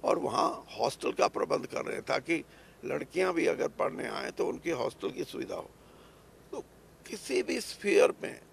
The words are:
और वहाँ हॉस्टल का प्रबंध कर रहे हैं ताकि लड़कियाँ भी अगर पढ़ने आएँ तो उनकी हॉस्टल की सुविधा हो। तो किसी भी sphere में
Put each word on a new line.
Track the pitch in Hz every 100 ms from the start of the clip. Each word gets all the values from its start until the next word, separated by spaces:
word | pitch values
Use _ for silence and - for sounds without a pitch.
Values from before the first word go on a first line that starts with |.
और | - -
वहाँ | - - - - - -
हॉस्टल | 113 - -
का | - 202
प्रबंध | - - 156 -
कर | -
रहे | - 104
हैं |
ताकि | - 143 131 165 - - - -
लड़कियाँ | - 147 - 175 185
भी | 170 170
अगर | - -
पढ़ने | - - 156 -
आएँ | 156 131
तो | - 185
उनकी | 147 170
हॉस्टल | 165 - - 98
की | -
सुविधा | - - 95
हो। | - - - - - - - - - -
तो | - - - - - -
किसी | 214 - -
भी | - 254
sphere | - - 208 202 - -
में | - - -